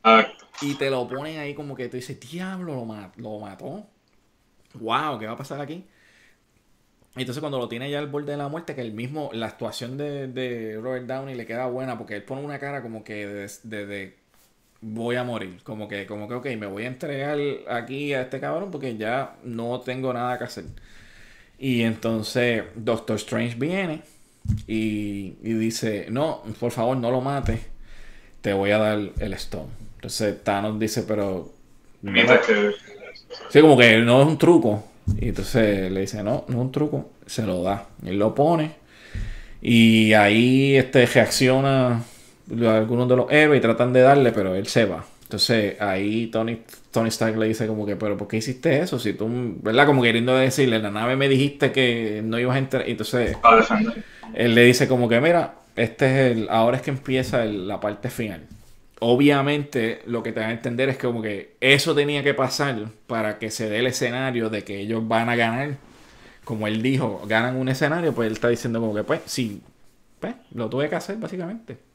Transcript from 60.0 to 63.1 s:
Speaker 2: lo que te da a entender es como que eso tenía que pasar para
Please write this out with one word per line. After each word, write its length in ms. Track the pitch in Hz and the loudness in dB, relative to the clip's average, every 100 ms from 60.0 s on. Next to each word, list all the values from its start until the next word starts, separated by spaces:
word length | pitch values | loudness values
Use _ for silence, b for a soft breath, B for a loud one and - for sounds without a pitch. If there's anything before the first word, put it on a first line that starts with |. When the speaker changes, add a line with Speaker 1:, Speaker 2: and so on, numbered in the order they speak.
Speaker 2:
lo 180 | - 117 | -6 -6
que 80 | 113 | -4
te 80 | 110 | -4
da 80 | 110 | -4
a 40 | |
entender 360 | 113 131 120 135 | -4 -6 -2 -2
es 80 | 131 | -2
como 240 | 127 117 | -4 -4
que 340 | 107 101 - _ | -6 -8 -12 _
eso 340 | 131 143 165 | 4 4 4
tenía 280 | 147 147 147 | 2 2 0
que 100 | 139 | 0
pasar 540 | 135 127 - 143 117 107 - | 0 -2 -2 -4 -4 -10 -14
para 300 | - | -8